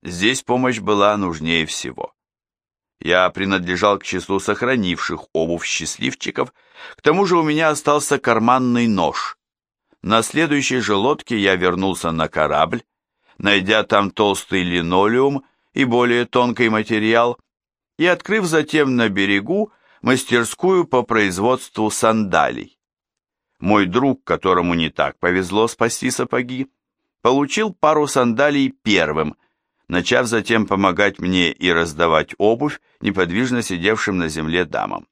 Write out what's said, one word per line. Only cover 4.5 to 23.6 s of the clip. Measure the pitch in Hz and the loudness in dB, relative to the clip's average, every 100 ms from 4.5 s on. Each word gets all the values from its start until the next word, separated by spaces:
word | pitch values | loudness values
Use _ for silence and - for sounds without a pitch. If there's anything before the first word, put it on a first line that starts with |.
| 104 120 131 95 85 - 82 - | -2 0 0 -2 -4 -4 -8 -8
обувь | - 82 85 - | -4 -2 -4 -4
счастливчиков, | - 80 - - - - - 131 _ _ - - - | -6 -6 -4 -6 -6 -10 -6 -6 _ _ -20 -20 -4
к | |
тому | - 165 196 | 0 2 2
же | 175 | 2
у | |
меня | 160 151 160 | 2 0 0
остался | 147 - 147 143 139 | 0 0 0 0 -2
карманный | - 113 117 127 127 120 117 | 0 2 4 2 2 0 0
нож. | 101 80 - - - _ _ _ _ _ _ | 2 0 -2 -10 -12 _ _ _ _ _ _
На | - 110 | -2 0
следующей | 113 143 160 147 131 127 | 0 -2 0 0 0 -2
же | 104 101 | 0 0
лодке | 113 151 - 113 | 0 -2 -4 0
я | 98 92 | 0 2
вернулся | 90 90 95 87 85 | 0 0 -2 -2 -4
на | 80 78 | -2 -2
корабль, | - 76 73 82 117 - _ _ _ _ _ | 0 0 2 0 -2 -10 _ _ _ _ _
найдя | 98 101 92 107 | 0 0 2 0
там | 101 104 101 | 2 2 0
толстый | - 104 95 - 95 | 0 0 0 -2 -4
линолеум | 90 87 85 90 104 120 135 139 - _ _ | 0 -2 0 2 2 2 0 -2 -10 _ _
и | - 131 | -4 0
более | 120 123 120 120 | 2 2 2 0
тонкий | 123 123 117 117 | 0 0 2 0
материал — | 110 107 110 107 113 120 123 _ _ _ _ _ - | 0 0 0 2 2 2 -2 _ _ _ _ _ -2
и | 165 | 0
открыв | 175 - 214 180 | 0 -2 -2 0
затем | 156 151 156 139 123 | 0 0 0 2 2
на | 113 | 0
берегу | 98 98 101 104 190 208 _ _ _ | 0 0 0 0 -2 -2 _ _ _
мастерскую | 117 131 - 120 117 - 180 185 165 | -2 -2 2 0 0 -2 0 2 2
по | 127 | 0
производству | 113 113 101 87 107 127 - - 107 | 0 0 0 0 0 0 -4 -4 -2
сандалий. | - 117 113 101 85 71 62 50 _ _ _ _ _ _ _ _ | 0 0 2 0 0 0 -2 -12 _ _ _ _ _ _ _ _
Мой | _ | _